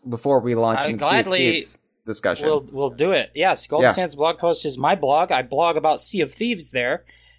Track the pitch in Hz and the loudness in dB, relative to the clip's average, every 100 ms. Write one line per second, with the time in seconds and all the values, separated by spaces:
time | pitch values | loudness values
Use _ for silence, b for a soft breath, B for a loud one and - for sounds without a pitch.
0 | 127 117 139 135 120 117 113 110 147 110 | -12 -4 0 2 2 0 0 0 -2 -2
1 | 143 208 208 185 175 165 - - _ _ | 2 2 2 2 2 0 -4 -16 _ _
2 | - 107 98 87 151 151 131 135 139 120 | -10 -4 -2 0 0 0 -2 -4 -4 0
3 | 170 165 110 147 185 - - 151 127 - | 0 0 -2 0 0 2 0 4 4 4
4 | 180 143 160 160 170 165 147 127 143 147 | 0 -2 -2 0 0 0 -2 -2 0 0
5 | 139 147 180 135 123 139 170 156 156 143 | 2 2 2 -2 -2 0 0 2 0 2
6 | - 202 147 - 233 202 - 127 123 165 | 0 0 -2 -4 -4 -4 -4 -4 -2 -4
7 | - b b | -8 b b